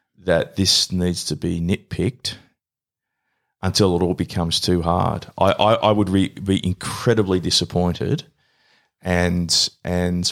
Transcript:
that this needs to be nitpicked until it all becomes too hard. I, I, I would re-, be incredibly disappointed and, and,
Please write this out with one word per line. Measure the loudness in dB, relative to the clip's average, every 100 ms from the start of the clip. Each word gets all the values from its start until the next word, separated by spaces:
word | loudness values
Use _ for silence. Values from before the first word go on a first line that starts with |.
| _ _
that | 0 0 0 -2
this | 0 2 0
needs | 0 -2 -2 -6
to | -6
be | -4 -2
nitpicked | -2 -2 -4 -4 -2 -2 -10 -10 _ _ _ _ _ _ _ _ _ _ _ -6
until | -2 2 4 4
it |
all | 0
becomes | 0 -2 -2 -2 -2
too | 0 0
hard. | 2 0 0 -2 -8 0
I, | 2
I, | 4 4
I | 4 4
would | 2 2
re-, | 2 0
be | -2 -2 0
incredibly | 0 -4 -6 -4 0 2 2 0
disappointed | 0 -2 -2 0 0 -2 -2 -4 -6 _ _ _ _ _ _ _
and, | -2 0 0 0 0 0 -2 _
and, | -4 -2 0 -2 -4